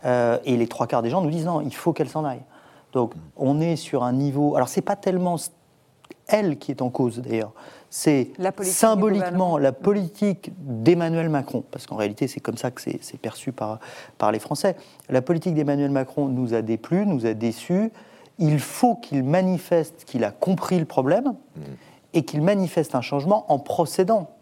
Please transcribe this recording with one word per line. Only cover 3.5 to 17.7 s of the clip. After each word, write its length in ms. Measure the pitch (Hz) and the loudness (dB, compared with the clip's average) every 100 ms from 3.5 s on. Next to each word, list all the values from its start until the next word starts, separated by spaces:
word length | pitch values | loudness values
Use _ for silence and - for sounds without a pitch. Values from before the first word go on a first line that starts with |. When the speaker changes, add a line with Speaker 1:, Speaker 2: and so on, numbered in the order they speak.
| 147 | 2
Speaker 1:
est 160 | 165 165 | 0 -2
sur 260 | - - | -2 -2
un 80 | 123 | 0
niveau, 420 | 127 143 139 147 143 | 0 0 2 2 2
alors 100 | 127 | 0
c'est 140 | - | -2
pas 160 | - 202 | -2 -2
tellement 380 | - 185 180 170 | 0 0 0 -2
s-, 180 | - _ _ _ _ _ _ - - | -6 _ _ _ _ _ _ -20 0
elle 300 | 208 202 143 | 2 2 -2
qui 140 | - | -6
est 100 | 139 | -4
en 80 | 127 | -4
cause 300 | 123 127 113 | 0 0 0
d'ailleurs, 320 | 120 113 107 - - - - | -4 -2 -4 -8 -20 -20 -14
c'est 420 | - 160 143 120 - | -2 2 2 2 -2
Speaker 3:
La 140 | 185 | -4
politique 220 | 185 190 185 | -2 -4 2
du 40 | |
Speaker 1:
symboliquement 460 | 226 214 214 202 180 | 4 6 4 2 0
Speaker 3:
gouvernement. 280 | 175 185 160 | 0 2 4
Speaker 1:
la 140 | 139 | 2
politique 800 | 131 185 208 175 - 208 185 - 165 | 2 0 0 -2 -2 0 0 -6 -14
d'Emmanuel 720 | 143 117 120 170 165 165 165 | -8 0 4 4 4 0 0
Macron, 340 | 147 127 120 - | 0 -2 -6 -8
parce 160 | - - | -14 -12
qu'en 80 | - | -2
réalité 320 | 104 104 135 | -2 0 -4
c'est 120 | - | -4
comme 160 | - 110 | -6 -4
ça 120 | 127 | -6
que 100 | 123 | -6
c'est, 180 | - 117 | -8 -8
c'est 160 | - - | -10 -10
perçu 340 | 117 - - | -10 -8 -10
par, 260 | 120 107 110 - - - - | -6 -6 -8 -12 -18 -20 0
par 140 | 107 | 0
les 60 | 110 | 0
Français. 360 | - 151 202 175 - - - | -2 -2 -2 -2 -10 -20 -2
La 120 | 131 | -2
politique 340 | 127 170 170 156 | 2 0 0 0
d'Emmanuel 360 | 147 143 143 | 0 0 2
Macron 360 | 135 131 - 139 | 0 -2 -2 -2
nous 260 | 127 123 | -2 0
a 80 | 113 | -2
déplu, 440 | 110 113 - 175 202 | 0 -4 0 0 2
nous 200 | 147 113 | 0 0
a 80 | |
déçus. 580 | 110 117 110 - | 0 -2 -4 -2